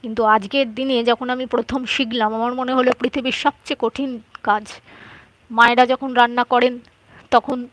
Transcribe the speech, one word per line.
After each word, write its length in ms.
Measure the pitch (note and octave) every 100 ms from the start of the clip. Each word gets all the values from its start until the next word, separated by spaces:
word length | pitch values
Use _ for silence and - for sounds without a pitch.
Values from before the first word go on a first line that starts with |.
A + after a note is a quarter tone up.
কিন্তু 220 | A#3+ A3
আজকের 520 | A3 G#3+ G3 C#4 C4 A3
দিনে 280 | C4+ B3+
যখন 260 | A#3 A#3 B3
আমি 160 | B3+ B3+
প্রথম 400 | A#3+ A#3 C4 B3+
শিখলাম, 500 | - A#3+ A#3 G#3+ A3
আমার 180 | A#3
মনে 200 | B3 B3+
হলো 180 | C4 B3 B3
পৃথিবীর 320 | B3+ C#4 B3+
সবচেয়ে 460 | A3 D4+ - - C#4+
কঠিন 420 | A3+ - C#4 A#3+ - -
কাজ। 380 | - G#3 G#3 - _ - - - - _ _
মায়েরা 340 | A3+ A#3 A#3+ B3
যখন 280 | B3+ C4+
রান্না 300 | B3 A#3+ A#3+
করেন 360 | B3 B3 B3 A#3+ - _ _ - -
তখন 360 | A#3+ - B3 B3